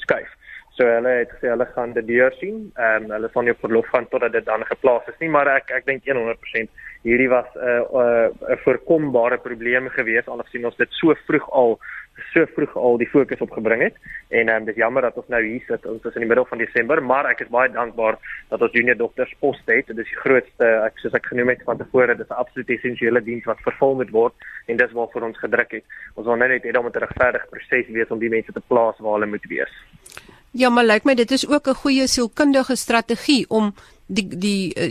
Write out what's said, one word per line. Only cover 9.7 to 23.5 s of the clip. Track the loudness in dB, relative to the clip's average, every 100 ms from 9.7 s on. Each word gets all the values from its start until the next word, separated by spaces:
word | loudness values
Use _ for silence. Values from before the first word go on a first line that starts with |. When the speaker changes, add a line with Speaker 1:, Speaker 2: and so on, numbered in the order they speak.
| 0 -2
Speaker 1:
gewees, | -4 0 0 -2
aangesien | -10 -10 -6 -8
ons | -2
dit | -4
so | 2 2 2 2
vroeg | -2 2
al, | 2 4 2 -6 -16 -18 -18 -2
so | 0 0 0
vroeg | -4 0
al | 2 2
die | 2
fokus | 2 2 -2
op | -6
gebring | -4 0 2
het. | 0 -2 -18 -18 -2
En, | 0 2
ehm, | 0 -2
dis | -2
jammer | 0 2
dat | -2 -4
ons | -4
nou | -2
hier | -2 -6 -6
sit, | -8 -6
ons | -10 -8
is | -6
in |
die | 2
middel | 2 2
van | -4
Desember, | -4 -2 0 0
maar | 2 0 0
ek | -4
is | -2
baie | 0 0
dankbaar | 0 -6 -2 -2 -2 -8 -16 -8
dat | -2
ons | 0
junior | 2 2 0
dokters | -2 -4 -6 -2
pos | -2 -2 0
het. | -2 0
Dit | -10
is | -10
die | -6
grootste, | 2 2 2 _ 2 4 0
ek, | -4
soos | -4
ek | -4 -2
genoem | -2 0
het | 0
van | -2 -6
tevore, | 0 2 4 2
dit |
is | -4
'n | -6
absoluut | -6 -8 -6
essensiële | -4 -4 -2 0 0
diens | -2 -8
wat | -6